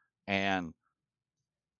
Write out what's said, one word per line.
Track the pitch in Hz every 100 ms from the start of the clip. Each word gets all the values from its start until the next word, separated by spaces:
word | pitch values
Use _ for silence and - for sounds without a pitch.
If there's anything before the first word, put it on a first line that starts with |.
| _ _ -
And | 98 98 95 85 - _ _ _ _ _ _ _ _ _ _